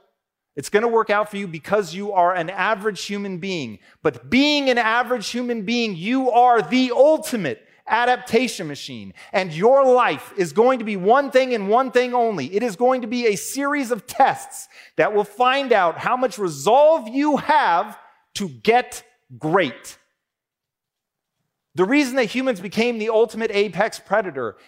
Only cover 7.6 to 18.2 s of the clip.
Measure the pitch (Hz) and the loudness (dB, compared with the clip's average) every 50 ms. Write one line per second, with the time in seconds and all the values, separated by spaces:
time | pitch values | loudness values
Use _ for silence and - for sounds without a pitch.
7.6 | _ _ _ _ - - - 226 240 247 254 - - - - 233 254 226 - - | _ _ _ _ -6 -2 0 2 2 2 0 0 -2 0 0 0 0 0 -4 -6
8.6 | 175 151 143 - - - 127 110 101 98 - - - - - 202 185 180 151 160 | -10 -10 -10 -12 -14 -14 -14 -14 -14 -16 -18 -20 -10 -4 -2 -2 -2 -2 -2 2
9.6 | 196 240 269 277 269 262 247 247 233 196 180 - - - - 196 180 156 143 196 | 4 4 6 6 6 4 4 4 4 2 0 -4 -8 -10 -4 -4 -4 -2 2 2
10.6 | 233 254 262 240 220 220 208 185 175 202 240 277 285 262 - 254 262 254 247 214 | 2 2 2 0 -2 -6 -6 -2 2 2 4 4 2 2 2 2 2 2 -2 -4
11.6 | 190 196 214 247 269 254 208 247 247 247 240 247 233 226 208 160 127 143 185 208 | -2 0 2 2 2 2 0 0 0 0 0 0 0 0 0 -4 -4 -4 -4 -2
12.6 | 247 240 180 170 240 254 262 254 240 214 247 240 240 226 202 - - - - 262 | -2 -4 -2 0 0 0 0 0 -2 -6 -4 -2 0 0 0 -2 -4 -8 -6 -4
13.6 | 285 285 285 285 269 220 240 196 - - - - 277 214 156 - - - - - | -4 -2 -2 -2 -2 -4 -6 -8 -8 -6 0 2 2 2 2 -2 -6 -16 -16 -18
14.6 | - - _ - - - _ - 156 185 - 202 202 208 - - 247 254 254 277 | -18 -18 _ -20 -20 -8 _ 0 0 2 2 0 -2 -2 0 0 2 2 2 2
15.6 | 277 254 233 202 180 165 156 139 - 196 240 254 262 240 - 214 202 175 151 139 | 2 2 4 4 4 2 0 -2 -2 -2 0 0 -2 -2 -4 -4 -6 -4 -4 -2
16.6 | 139 202 233 277 302 311 320 302 233 226 240 277 294 302 285 196 - - 311 294 | 0 2 4 6 6 6 4 2 0 -4 -4 -2 0 0 0 0 2 2 2 2
17.6 | 247 196 170 175 208 214 - - - _ _ _ | 4 2 2 0 0 -4 -8 -20 -20 _ _ _